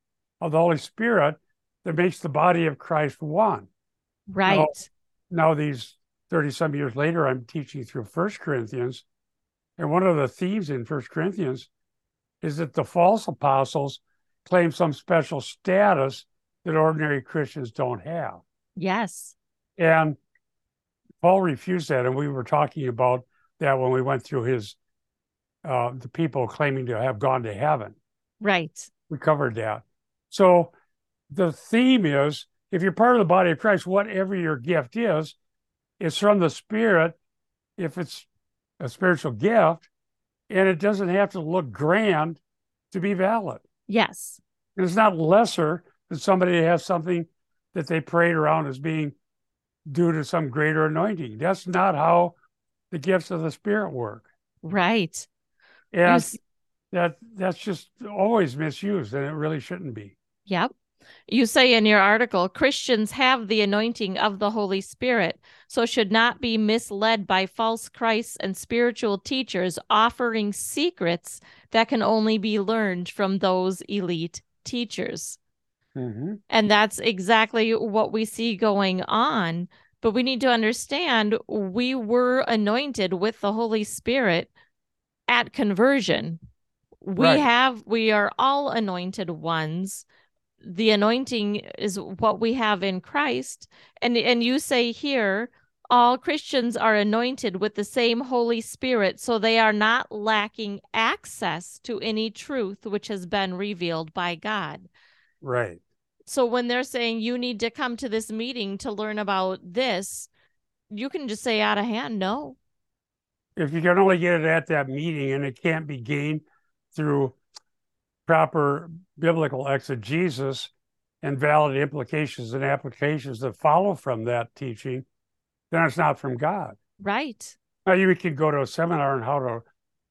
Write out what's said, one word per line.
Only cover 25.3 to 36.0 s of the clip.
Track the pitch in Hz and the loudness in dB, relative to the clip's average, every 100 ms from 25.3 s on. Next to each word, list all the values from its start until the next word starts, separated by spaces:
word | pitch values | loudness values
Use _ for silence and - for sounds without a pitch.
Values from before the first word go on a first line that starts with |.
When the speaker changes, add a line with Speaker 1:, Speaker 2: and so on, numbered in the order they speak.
| _ _ _ | _ _ _
Speaker 1:
uh, | - 123 120 131 | -4 -2 -2 -4
the | 120 | -10
people | - 160 135 117 | -4 -2 -2 -4
claiming | - 147 135 123 | -2 -2 -2 -4
to | 110 | -2
have | 131 110 | -2 -2
gone | 135 131 | 0 0
to | 113 | -2
heaven. | 101 147 143 104 - _ _ _ - | -2 -2 -2 -4 -16 _ _ _ -6
Speaker 2:
Right. | 208 185 156 - - _ - | -2 0 -2 -12 -20 _ -12
Speaker 1:
We | 151 | -2
covered | 156 147 131 113 | 2 2 0 -2
that. | 110 107 - _ _ _ _ | -4 -6 -10 _ _ _ _
So | - 185 175 170 _ _ _ _ _ - | 4 6 6 4 _ _ _ _ _ -10
the | 147 175 | -2 -2
theme | - - 226 254 254 165 | -2 -2 2 4 4 4
is, | 139 147 147 - _ _ | 2 0 -2 -12 _ _
if | 185 | -2
you're | 190 | 0
part | - 240 240 | 4 6 6
of | |
the | |
body | 170 185 180 | 6 4 4
of | 151 | 2
Christ, | 220 190 180 | 2 0 0
whatever | 196 214 190 190 190 | -2 0 -2 -2 -2
your | 165 139 | -2 -2
gift | 135 165 127 220 | 0 -2 -2 -2
is, | 226 156 156 - _ _ _ _ _ | 0 0 -2 -10 _ _ _ _ _
it's | - | -6